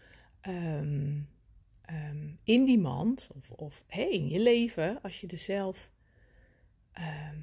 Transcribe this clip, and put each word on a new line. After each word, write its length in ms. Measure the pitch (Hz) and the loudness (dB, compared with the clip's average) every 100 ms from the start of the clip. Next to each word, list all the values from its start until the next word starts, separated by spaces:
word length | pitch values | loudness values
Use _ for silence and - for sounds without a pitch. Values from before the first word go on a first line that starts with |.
| - - - - | -20 -20 -20 -16
Ehm, 800 | - 180 170 151 151 143 143 147 147 _ _ - _ _ | -8 -4 -2 -2 -2 -2 -2 -4 -6 _ _ -20 _ _
ehm, 460 | - 160 147 147 147 156 | -12 -10 -8 -8 -10 -6
in 220 | - 240 269 | 4 6 8
die 140 | 240 | 6
mand, 500 | 156 135 202 269 - 139 | 4 0 0 0 -4 -14
of, 160 | - | -16
of, 320 | - 151 - - | -14 -14 -14 -12
hé, 160 | 180 | -4
in 240 | 320 196 143 | -2 0 0
je 120 | 165 | 4
leven, 640 | 233 240 233 - 160 254 | 6 6 4 0 -2 -2
als 200 | 196 - | -8 -10
je 60 | 175 | -12
er 100 | 170 | -10
zelf, 540 | - 196 190 185 - _ _ _ _ _ _ _ _ _ _ | -4 -2 -2 -6 -12 _ _ _ _ _ _ _ _ _ _
ehm, 460 | - 160 151 151 151 | -12 -10 -8 -10 -12